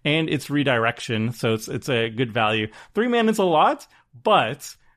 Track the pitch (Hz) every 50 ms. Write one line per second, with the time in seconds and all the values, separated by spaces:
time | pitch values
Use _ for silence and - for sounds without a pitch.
0 | - 151 151 160 160 - - 131 - - 143 147 139 139 123 113 113 117 117 -
1 | - - 117 107 110 117 - - - 113 110 110 - - 139 123 - 156 127 113
2 | 113 117 110 117 131 117 107 120 110 107 113 110 107 107 - - - - _ 202
3 | 233 247 240 233 220 220 214 220 185 180 160 151 185 240 294 285 - - _ _
4 | _ _ - 120 - 220 202 160 120 110 143 - - - - _ _ _ _